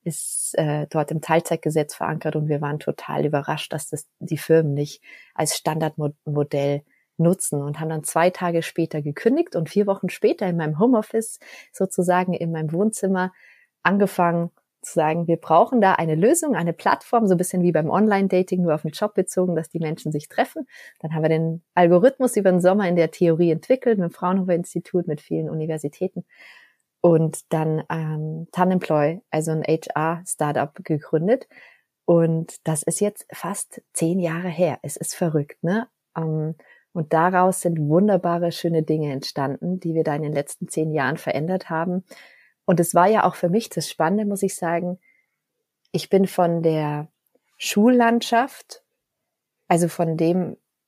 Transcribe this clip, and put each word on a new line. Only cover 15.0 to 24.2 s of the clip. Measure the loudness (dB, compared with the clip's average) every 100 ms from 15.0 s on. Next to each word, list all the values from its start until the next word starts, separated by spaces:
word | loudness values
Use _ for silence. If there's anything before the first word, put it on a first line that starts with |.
| 0 0 0
wir | -2
brauchen | 4 4 4 4
da | 4
eine | 4 0 2
Lösung, | 4 2 0 0
eine | -2
Plattform, | 0 0 0 0 2 4
so |
ein | 2
bisschen | 0 2
wie | 2
beim | 2 2
Online-Dating, | 2 2 2 2 2 0 0
nur | 0 0
auf |
den | -4
Job | -4 -2
bezogen, | -2 -2 -2 0 -2
dass | -4
die | -6
Menschen | -4 -4 -4
sich | -6 -6
treffen. | -4 -4 -6 -14 -18 -20 _
Dann | -6
haben | -2
wir | 2
den | 2 0 -4 -4
Algorithmus | 4 6 8 6 4 0 2
über | 2
den | 4
Sommer | 4 4 2
in | 2
der | 0
Theorie | 2 2 4 2
entwickelt, | 2 0 0 2 0
mit | -2
dem |
Fraunhofer | -2